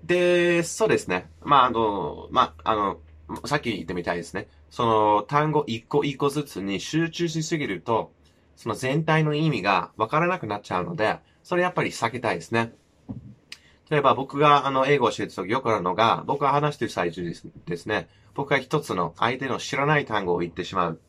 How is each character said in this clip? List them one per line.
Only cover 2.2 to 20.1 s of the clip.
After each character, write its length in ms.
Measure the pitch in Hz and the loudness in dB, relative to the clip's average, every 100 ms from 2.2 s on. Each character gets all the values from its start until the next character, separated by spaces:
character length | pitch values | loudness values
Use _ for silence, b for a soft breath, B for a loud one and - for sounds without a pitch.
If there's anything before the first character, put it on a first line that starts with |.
| 90 | -4
ま 220 | 127 120 - | 0 0 0
あ、 80 | - | -2
あ 40 | 110 | 0
の、 240 | 101 92 - - - 95 - | 0 -4 -12 -20 -14 -12 -4
さ 120 | 147 | -4
っ 20 | |
き 100 | 123 | -2
言 120 | 98 | -6
っ 20 | 85 | -6
て 80 | |
み 100 | 87 | -6
た 100 | 87 | -4
い 40 | 87 | -4
で 60 | |
す 100 | 82 | -4
ね。 140 | 95 - b b | -10 -10 b b
そ 160 | - 120 | -2 2
の、 380 | 110 107 104 | 4 4 2
単 280 | 104 147 151 | 2 0 2
語 120 | 151 147 | 0 -2
一 160 | 113 | -6
個 200 | - 147 | -2 0
一 140 | 143 139 | 0 0
個 120 | 143 | -2
ず 140 | 139 | -2
つ 180 | 143 - | -6 -8
に 180 | 98 98 | -6 -6
集 300 | - 151 165 | -2 -2 -2
中 180 | 160 170 | -2 -4
し 160 | 160 | -4
す 140 | 160 165 | -4 -4
ぎ 100 | 127 | -4
る 140 | 92 | -6
と、 300 | 101 113 90 _ b b b _ | 0 0 0 _ b b b _
そ 140 | - | -8
の 60 | 107 | -4
全 280 | 127 147 | -2 -2
体 200 | 160 156 | 2 2
の 100 | 156 | 2
意 160 | 147 160 | 2 0
味 120 | 147 | 0
が 300 | 98 95 - - | 2 2 0 -4
わ 100 | 110 | -2
か 120 | 151 | 0
ら 80 | 175 | 0
な 100 | 180 | -2
く 100 | 113 | -4
な 100 | 101 | -8
っ 40 | |
ち 120 | - | -4
ゃ 80 | 95 | -4
う 40 | 87 | -4
の 100 | 160 | -2
で、 240 | 107 - b b | 0 -2 b b
そ 120 | - 180 | -4 0
れ 80 | |
や 60 | 180 | 0
っ 40 | |
ぱ 100 | 170 | 0
り 60 | - | -4
避 220 | - 113 | -2 -4
け 80 | 120 | -2
た 120 | 113 | -2
い 40 | 90 | -2
で 60 | |
す 100 | - | -2
ね。 220 | 117 117 - _ _ _ - - - _ B B B _ | -2 -2 -6 _ _ _ -16 -14 -20 _ B B B _
例 80 | 151 | 2
え 40 | |
ば 120 | 135 | 4
僕 240 | 117 131 143 | 2 -2 2
が、 300 | 151 143 135 | 6 6 4
あ 40 | |
の、 140 | 135 131 | 0 4
英 120 | 143 | 4
語 80 | 117 | 4
を 20 | |
教 60 | - | 0
え 20 | |
て 80 | 92 | -6
る 60 | |
時 200 | - 92 | -6 -2
よ 100 | 123 | -2
く 100 | 120 | 2
あ 60 | 107 | 0
る 40 | |
の 140 | 90 90 | 0 2
が、 280 | 113 85 82 | 4 2 -2
僕 180 | 143 | -2
が 80 | 139 | 2
話 240 | 143 147 147 | 2 0 -2
し 20 | |
て 80 | 113 | -6
る 60 | |
最 200 | - 90 | -2 -4
中 120 | 82 | -4
で 100 | 87 | -8
す、 140 | 82 - - - | -8 -14 -20 -10
で 120 | 87 | -8
す 80 | - | -4
ね。 200 | 104 80 b b | -4 -4 b b
僕 160 | - 143 | -8 0
が 100 | 143 | 0
一 200 | 127 156 | 0 -4
つ 160 | - 95 | -2 -4
の 180 | 85 - | -4 -2
相 200 | 113 131 | -2 -2
手 100 | 135 | -4
の 100 | 107 | -6
知 180 | - 131 | -4 -2
ら 100 | 143 | 2
な 140 | 151 | 2
い 60 | |
単 200 | 143 | 2